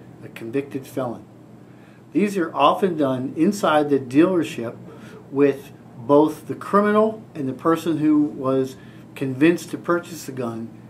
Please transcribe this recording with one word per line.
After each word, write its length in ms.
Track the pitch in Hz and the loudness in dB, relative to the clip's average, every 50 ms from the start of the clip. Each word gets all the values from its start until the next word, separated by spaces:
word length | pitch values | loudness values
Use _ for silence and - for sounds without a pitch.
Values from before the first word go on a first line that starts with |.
| - - - - | -20 -20 -20 -20
a 60 | - - | -20 -18
convicted 580 | - - 117 113 113 139 139 - - 135 135 | -16 -14 -10 -6 -4 -6 -4 -6 -8 -12 -12
felon. 380 | - - 143 131 120 110 98 - - - - - - - - - - - - - - - - - - | -10 -8 -6 -6 -6 -8 -10 -14 -20 -20 -20 -20 -20 -20 -20 -20 -20 -20 -20 -20 -20 -20 -20 -14 -6
These 240 | - 151 202 202 196 | -2 0 0 0 0
are 180 | 196 160 - - | -2 -4 -2 0
often 440 | 139 139 160 185 - 208 185 165 151 | 2 4 4 4 2 0 0 0 0
done 340 | 143 131 131 123 127 139 - | 0 0 -2 -2 -4 -4 -2
inside 540 | 165 156 202 202 - - 165 156 151 147 143 | 0 0 0 0 0 0 2 2 2 2 2
the 100 | 143 135 | 0 0
dealership 800 | 123 117 123 147 170 185 190 170 143 - - 123 117 120 - - - - - - - - - - - - | 0 2 2 4 4 4 4 0 -2 -2 -4 -8 -8 -8 -10 -12 -16 -18 -18 -18 -18 -18 -20 -20 -16 -6
with 420 | 139 135 143 139 135 135 - - - - - - - | 0 2 4 4 2 0 -6 -18 -20 -20 -20 -20 -20
both 520 | - 117 117 143 147 156 147 147 - - - | -6 0 4 6 6 6 4 0 -4 -10 -12
the 60 | 131 | -12
criminal 680 | - - - 196 202 208 208 208 214 220 220 214 - - - - | -10 -4 0 2 4 4 4 4 4 4 2 0 -4 -12 -14 -10
and 140 | 165 135 131 | -6 -6 -6
the 60 | 131 | -6
person 420 | - - 165 165 160 - 175 156 | -2 0 2 2 2 0 -2 -2
who 240 | 147 151 156 151 151 | 2 2 4 4 4
was 560 | 147 147 - 143 131 131 135 135 131 131 - - - - - - - - - | 4 2 -2 -4 -2 0 0 0 0 -2 -6 -14 -20 -20 -20 -20 -20 -18 -10
convinced 560 | - 139 135 131 127 147 170 175 - - - | -6 -6 -6 0 2 4 4 4 2 -2 -8
to 80 | - - | -12 -6
purchase 480 | - - 175 170 170 - 170 156 - | -2 -2 -2 -2 -2 -6 -12 -14 -12
the 60 | - | -10
gun 360 | 131 127 123 117 113 113 117 113 - - - | -8 -8 -6 -6 -8 -8 -10 -12 -14 -18 -20